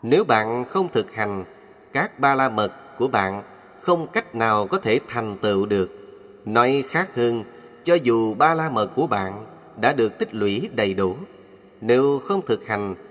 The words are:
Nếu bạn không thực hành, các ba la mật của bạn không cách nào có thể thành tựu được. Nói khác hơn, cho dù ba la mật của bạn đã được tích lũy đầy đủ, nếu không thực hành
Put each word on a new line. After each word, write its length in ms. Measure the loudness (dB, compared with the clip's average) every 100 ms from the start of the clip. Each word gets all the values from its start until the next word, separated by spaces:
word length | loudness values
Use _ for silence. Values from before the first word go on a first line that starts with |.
Nếu 200 | 2 2
bạn 420 | 4 2 2 -4 -2
không 240 | -2 0
thực 200 | 0 -2
hành, 300 | -6 -4 -4 -10 -16 -20 -20 -8
các 260 | -4 -4 0
ba 160 | 2 2
la 140 | 0
mật 480 | 0 -2 -4 -20 -4
của 100 | 0
bạn 360 | 0 0 -4 -10 -20 -20 -8
không 280 | 0 0 0
cách 280 | -6 -6 -2
nào 320 | 2 2 0
có 100 | -2
thể 200 | 0 0 0
thành 300 | -6 -6 -2
tựu 280 | 0 0 0
được. 240 | 0 -2 -6 -20 -20 -20 -16 -2
Nói 380 | 2 2 0 -2
khác 260 | -4 -4 0
hơn, 280 | 0 0 -6 -18 -20 -10
cho 100 | 2
dù 400 | 2 4 2 0
ba 200 | 2 2
la 160 | 2 -2
mật 180 | -2 -2 -2
của 120 | -2
bạn 380 | -2 -4 -8 -16 -20 -20 -2
đã 120 | 0
được 240 | 2 0 0
tích 180 | -8 -2
lũy 340 | -2 -2 -4
đầy 200 | -2 -2
đủ, 220 | 0 -2 -2 -12 -20 -20 -20 -20 -10
nếu 380 | 2 4 4 0
không 260 | -2 -4 -2
thực 220 | -4 -2
hành 280 | -4 -4 -8 -14